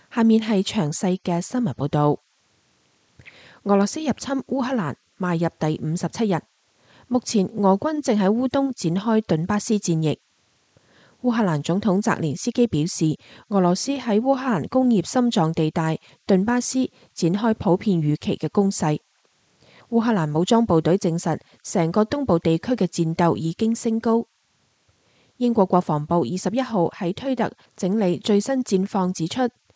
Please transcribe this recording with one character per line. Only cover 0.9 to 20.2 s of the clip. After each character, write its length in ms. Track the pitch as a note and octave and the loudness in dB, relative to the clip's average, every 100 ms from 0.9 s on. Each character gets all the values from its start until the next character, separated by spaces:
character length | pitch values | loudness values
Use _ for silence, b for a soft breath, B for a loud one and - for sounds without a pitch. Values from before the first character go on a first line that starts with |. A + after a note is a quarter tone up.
細 280 | D#3 F#3 F#3 | -2 -2 -2
嘅 220 | - F3 | -2 -4
新 180 | - B3+ | -2 -2
聞 120 | A3 | -2
報 140 | - C#3 | -2 -2
道。 280 | D3+ D3 - _ _ _ _ _ _ _ _ _ _ B B B B | 2 2 0 _ _ _ _ _ _ _ _ _ _ B B B B
俄 120 | - D4+ | 0 2
羅 100 | G3+ | 2
斯 160 | D#4 | -2
入 120 | D#4 | -4
侵 220 | - - C4+ | -4 -4 -6
烏 220 | - C4 B3 | -4 -4 -2
克 80 | |
蘭 220 | B3+ D3+ - _ - | -2 -4 -6 _ -6
邁 180 | F#3 E3+ | -2 0
入 120 | E3+ - | -2 -2
第 260 | D#3 D#3 D#3 | -4 -2 -4
五 100 | E3+ | -4
十 100 | F3 | -4
七 260 | - A3 | -2 -2
日， 60 | D#3+ - _ _ _ b b b | -2 -4 _ _ _ b b b
目 100 | B3 | -4
前 260 | - A3 F#3 | 0 0 0
俄 320 | A3 G3 G3 | 0 2 2
軍 240 | D4+ D4+ | 0 -4
正 160 | - G#3+ | 0 2
喺 120 | F#3+ | 2
烏 180 | A3+ B3+ | 2 0
東 240 | C#4 C#4 | 0 -2
展 240 | - E3 F#3 | -2 -2 -2
開 260 | A3 A3 | 0 0
頓 240 | - E3+ F3+ | 0 -2 0
巴 140 | G#3 | -2
斯 140 | - | 0
戰 280 | G#3+ - D#3+ | -2 0 0
役。 160 | D#3 - _ _ _ _ _ _ b b b b | 0 -2 _ _ _ _ _ _ b b b b
烏 120 | B3 A3+ | -2 0
克 80 | |
蘭 180 | G3+ D3 | 0 0
總 200 | D3 F#3 | -2 0
統 200 | A3 F#3 | 2 0
澤 160 | G#3+ - | 0 -2
連 140 | D#3 D#3+ | -2 -4
斯 120 | A#3+ | -4
基 160 | A#3+ A#3+ | 0 0
表 180 | D3+ D#3+ | 0 -2
示， 340 | - D#3 - B B B | 0 -2 -2 B B B
俄 100 | G3+ | 2
羅 160 | F3+ F#3 | 2 2
斯 160 | - C#4 | -2 -4
喺 240 | A#3 G#3 | 0 0
烏 160 | B3+ C4+ | 2 0
克 40 | |
蘭 240 | C4 F#3 - | 0 -2 0
工 180 | C4 B3+ | 2 4
業 180 | G#3+ E3 | 2 2
心 240 | B3+ A#3+ | 0 2
臟 240 | G#3 D#3+ | 2 0
地 160 | E3 D#3 | 2 0
帶 300 | F3 D#3+ D#3+ b b - | 0 -2 -2 b b 0
頓 200 | F#3+ G#3 | 2 2
巴 160 | B3 | -2
斯 280 | - C4 B3+ b b | -2 -2 -4 b b
展 200 | - E3 | -2 0
開 200 | G3+ A3+ A3 | 0 0 0
普 200 | G3 F3+ | 0 0
遍 240 | G#3+ E3+ | 2 0
預 160 | D3 D3+ | 2 0
期 220 | G#3+ - | -2 -4
嘅 100 | D#3+ | -2
攻 220 | - G3 | 0 0
勢。 260 | - D#3 D3+ _ _ _ _ b b b b b | 0 -2 -2 _ _ _ _ b b b b b
烏 120 | A#3 | 0
克 120 | A3+ | 2
蘭 200 | G#3 | 0